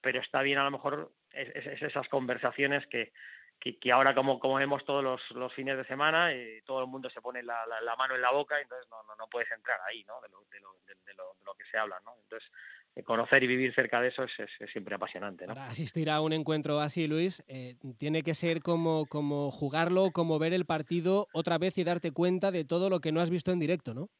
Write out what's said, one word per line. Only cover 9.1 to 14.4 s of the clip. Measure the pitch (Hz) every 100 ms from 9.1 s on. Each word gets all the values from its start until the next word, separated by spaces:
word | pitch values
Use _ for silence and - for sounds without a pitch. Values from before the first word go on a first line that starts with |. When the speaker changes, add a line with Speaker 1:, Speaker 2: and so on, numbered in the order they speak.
| 107
Speaker 1:
no | 113
puedes | 123 117
entrar | 113 113 117 92
ahí, | 113
¿no? | 98 120
De | 110
lo, | 95
de | 104 101
lo, | 98 92 _
de, | 95
de | 92
lo, | 95 92 95
de |
lo | 98
que | 98
se | - 110
habla, | 107 92
¿no? | 101 120
Entonces, | 104 113 - - - - _
eh, | -
conocer | - 113 117 139
y | 127
vivir | 127 127
cerca | 117 123 120
de | 127
eso | -
es, | 127
es, | -